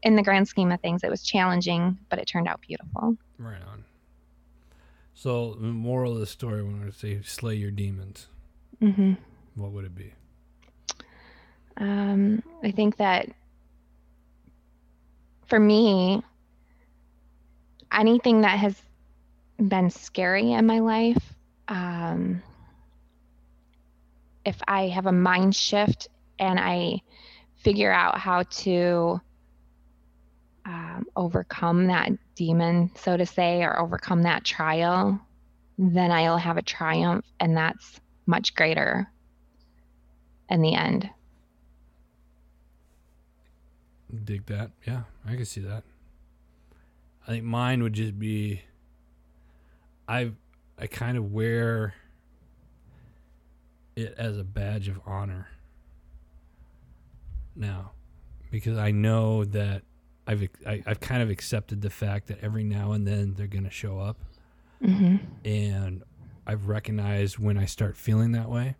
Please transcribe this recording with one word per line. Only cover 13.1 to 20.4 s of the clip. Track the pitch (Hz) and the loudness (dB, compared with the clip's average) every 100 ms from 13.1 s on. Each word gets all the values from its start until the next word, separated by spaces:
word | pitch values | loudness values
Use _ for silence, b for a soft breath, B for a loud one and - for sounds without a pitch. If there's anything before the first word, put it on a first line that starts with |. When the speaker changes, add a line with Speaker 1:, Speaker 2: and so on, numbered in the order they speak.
| 180 - - _ _ _ _ _ _ _ _ _ _ _ _ _ _ _ _ _ _ _ _ _ | 2 0 -10 _ _ _ _ _ _ _ _ _ _ _ _ _ _ _ _ _ _ _ _ _
Speaker 1:
for | 226 | 4
me, | 208 214 226 190 180 196 - _ _ _ _ _ _ _ _ _ _ _ _ _ _ _ - | 6 8 6 4 4 0 -2 _ _ _ _ _ _ _ _ _ _ _ _ _ _ _ -2
anything | 202 220 240 247 220 | 2 4 4 6 6
that | 208 196 | 6 4
has | 208 196 - _ _ _ _ _ _ - 202 | 0 -2 -14 _ _ _ _ _ _ -2 0
been | 190 180 | 2 2
scary | - - - 180 190 | -2 -10 -4 0 2